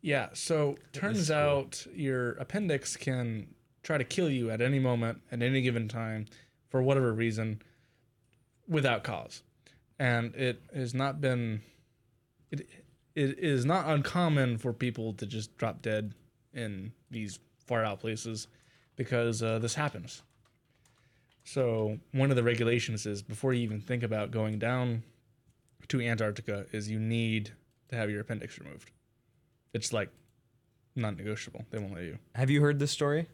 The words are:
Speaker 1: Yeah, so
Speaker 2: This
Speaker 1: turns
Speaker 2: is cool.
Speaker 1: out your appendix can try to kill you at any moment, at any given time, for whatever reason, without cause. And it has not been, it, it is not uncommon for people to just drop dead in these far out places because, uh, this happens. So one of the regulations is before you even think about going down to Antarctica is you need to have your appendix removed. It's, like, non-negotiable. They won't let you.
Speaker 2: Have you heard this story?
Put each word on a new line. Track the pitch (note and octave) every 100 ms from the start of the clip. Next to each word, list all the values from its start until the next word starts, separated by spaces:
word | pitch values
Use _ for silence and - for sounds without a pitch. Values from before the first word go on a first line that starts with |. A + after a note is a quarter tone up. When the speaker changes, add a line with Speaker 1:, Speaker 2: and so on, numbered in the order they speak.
Speaker 1:
Yeah, | E3 C#3+ G#2+
so | - - D#3+ D3 C#3 -
Speaker 2:
This | -
Speaker 1:
turns | G3+ G#3+
Speaker 2:
is | D#3
cool. | D3+
Speaker 1:
out | D3 C#3+ C3+ - -
your | F#3 C#3 B2+ B2
appendix | - C3 G3 G3+ C#3 - -
can | - C3 A#2+ A2+ - - _ _
try | - D3+
to |
kill | B2+ - F3
you | C3+ A2+
at | A2
any | B2 C#3
moment, | C3 A#2+ A#2 A#2 -
at | A#2+
any | A#2+ C3+
given | B2+ A#2 A2
time, | A#2 A2+ A2 G#2+ - - _ _
for | C3
whatever | C3 C3+ B2+
reason, | A2 A#2 A2 A2 G#2+ - _ _ _ _ _ _ _ _ _ -
without | D#3+ C3 A2+
cause. | - F#2 A#1 - _ _ - _ _ _
And | C3 A#2+ A#2
it | - C3 A#2 -
has | C#3+ B2
not | B2 C#3 C#3+
been, | C#3 B2 A#2 G#2+ - - _ _ _ _ _ _ _
it, | D3 - - - _ _
it | - C#3 -
is | F3 C3+ B2+
not | F3+ D3+
uncommon | D3 C#3+ F3+ E3+ D3 B2+ A#2
for | B2+
people | A2+ B2 A2+ A2+
to | G2+ G#2
just | A2 G#2+ _
drop | A2+ -
dead | A2+ G#2+ G#2+ - _ _ _
in | C3 A2 F#2+ G2 - _
these | A#2 G#2+ F#2 _ _ -
far | A#2+
out | A2 G2+
places | A2+ G#2+ A2+ A2 - _ _ _ _ -
because, | B2 A#2+ A#2 A2+
uh, | A2+ A2+
this | A2+
happens. | - D3+ G#2 A#2+ - - _ _ _ _ _ _ _ _ _ _ _
So | - - B2+ A2+ G#2+ A2 -
one | C3+ C#3
of | B2+
the |
regulations | A#2 A#2 A#2 A#2+ - A2 G#2+
is | G2+
before | G2+ A2 C3+
you | B2
even | A#2 G#2+
think | G#2 B2
about | A#2 G#2+ G2+
going | A2 G#2+ G#2+
down | C3 B2+ B2 A#2 - _ _ _ _ _ _ _ -
to | C3
Antarctica | A#2+ A2+ G#2+ G2+ G#2+ G2+ F#2+
is | G#2+ G#2
you | A2
need | A2 A#2 A2+ A2 G#2 - _ _ _
to | A#2+
have | G#2+
your | G#2
appendix | G#2 A2 A2 -
removed. | D2 D2 - _ _ _ _ _ _ _ _
It's, | A#2 -
like, | A2+ G2 - _ _ _ _ _ _ _ -
non-negotiable. | A2 F#2 G2+ G#2+ - - A#2
They | A2+
won't | G2
let | F#2+
you. | F2 F#2+ -
Speaker 2:
Have | - C3
you | C#3+
heard | D3 C#3+
this | D3
story? | - C#3+ D3 E3